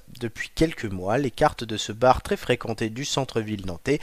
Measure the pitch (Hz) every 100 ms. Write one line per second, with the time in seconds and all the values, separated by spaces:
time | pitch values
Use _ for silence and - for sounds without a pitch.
0 | - - 117 - - - 160 - 110 95
1 | 90 120 139 - 147 - 113 107 - 110
2 | 127 123 - 202 - 123 110 113 113 110
3 | 143 - 131 117 107 104 92 85 - 147